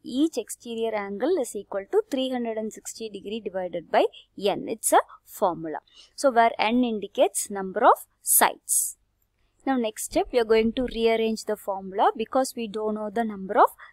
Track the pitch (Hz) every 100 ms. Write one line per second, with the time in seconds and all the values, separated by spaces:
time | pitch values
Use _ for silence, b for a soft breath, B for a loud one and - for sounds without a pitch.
0 | - 247 320 254 214 - 240 226 226 214
1 | 196 202 269 359 240 214 - 196 196 392
2 | - 262 262 247 233 220 220 - - -
3 | 220 202 196 226 202 185 180 170 156 220
4 | 403 B B - 196 170 - 226 - 349
5 | - B _ - 190 160 160 151 - b
6 | b - 277 233 233 - 214 240 247 214
7 | 202 - 359 - - 196 190 190 277 -
8 | - _ - - 214 - - - - -
9 | _ _ _ _ _ _ - 262 220 -
10 | - 302 392 247 220 220 226 262 240 226
11 | 226 226 226 220 - 214 - 196 190 196
12 | 349 220 220 262 262 - 226 214 214 214
13 | 214 208 226 202 190 226 440 - B